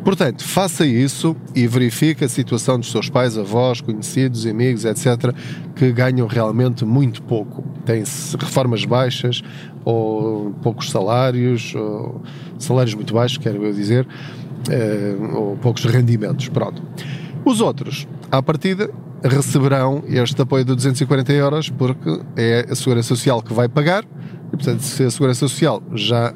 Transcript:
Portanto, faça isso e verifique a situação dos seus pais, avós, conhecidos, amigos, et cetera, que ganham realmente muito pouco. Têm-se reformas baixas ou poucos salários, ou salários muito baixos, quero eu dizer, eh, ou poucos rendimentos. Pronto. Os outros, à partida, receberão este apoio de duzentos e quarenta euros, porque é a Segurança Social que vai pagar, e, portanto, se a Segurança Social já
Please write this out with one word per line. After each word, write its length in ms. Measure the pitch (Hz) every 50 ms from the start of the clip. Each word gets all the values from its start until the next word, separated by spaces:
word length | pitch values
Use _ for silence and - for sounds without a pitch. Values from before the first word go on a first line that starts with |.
| -
Portanto, 400 | - 196 165 190 135 107 - -
faça 420 | - - 180 196 185 175 - 175
isso 500 | 147 120 117 131 139 131 - - 160 160 120 - - -
e 100 | 131 120
verifique 580 | 117 113 127 123 120 113 - 143 156 160 - 151
a 60 | 131
situação 480 | - - 131 - 123 113 - - 131 123
dos 140 | 117 -
seus 180 | - 113 104 -
pais, 300 | - 127 127 123 113 110
avós, 420 | 104 95 104 120 127 127 123 117
conhecidos, 640 | - 113 113 107 107 - - 127 131 131 123 113 110
amigos, 400 | 113 107 110 120 131 127 107 107
et 120 | 113 107 -
cetera, 340 | - 131 120 117 - 123 123 - - - - - - - -
que 160 | - 139 131
ganham 360 | 120 117 127 131 127 127 120 110
realmente 580 | 117 120 113 107 107 117 127 127 120 120 120
muito 380 | 107 113 135 143 127 110 - -
pouco. 400 | - 120 110 104 - - - - - - - -
Têm-se 540 | - 113 113 104 101 - - - - - -
reformas 480 | - - - 143 131 123 117 104 95
baixas 560 | - 117 123 131 123 123 - - 127 120 - - - - - - - - - -
ou 680 | 113 117 113 110 110 110 107 107 110 110 104 104 104 98 -
poucos 300 | - 120 107 - - -
salários, 840 | - 113 95 101 113 123 127 131 123 123 123 123 123 117 113 - -
ou 480 | 113 107 107 104 107 120 120 117 - - - - - - - - -
salários 340 | - - 127 127 127 117 104
muito 220 | 107 104 - 104
baixos, 240 | 113 120 123 131 -
quero 260 | - 117 104 101 104
eu 80 | 107 104
dizer, 340 | 101 101 101 113 127 131 - - - - - - - - - - - - -
eh, 460 | 151 131 113 107 107 104 101 104 101 98 104 110 -
ou 240 | 110 107 101 101 -
poucos 280 | - 123 113 - -
rendimentos. 640 | 120 113 127 123 117 117 107 104 95 87 - - -
Pronto. 340 | - 117 110 98 87 80 - - - - - - - - - - - - -
Os 160 | 285 254 214
outros, 480 | 226 160 120 127 - 117 135 - - - - - - -
à 120 | - 135 131
partida, 480 | - 156 147 - 185 185 180 208 - - - - - - - -
receberão 800 | 123 123 139 139 - - 147 131 139 139 135 131 131 135 147 - -
este 320 | - 127 120 117 143 -
apoio 240 | 139 127 139 131 131
de 120 | 123 131
duzentos 260 | 123 123 139 127 123
e 40 | 139 127
quarenta 260 | 147 135 131 120 143
euros, 380 | 143 143 139 147 156 151 -
porque 500 | 127 123 131 123 131 - - 165 156 - - - - -
é 300 | 117 117 117 120 123 -
a 60 | -
Segurança 320 | - - 131 127 117 117 -
Social 340 | 131 117 - 143 127 117
que 100 | 110 -
vai 160 | 117 110 120 120
pagar, 360 | 120 147 147 160 180 202 220 - - - - - - - - - -
e, 20 |
portanto, 260 | 156 - 135 120 113
se 200 | - - - -
a 80 | 135 123
Segurança 380 | - - 147 131 123 120 147 135
Social 340 | - - 165 151 120 - - - -
já 360 | 113 101 - 120 117 117 120 -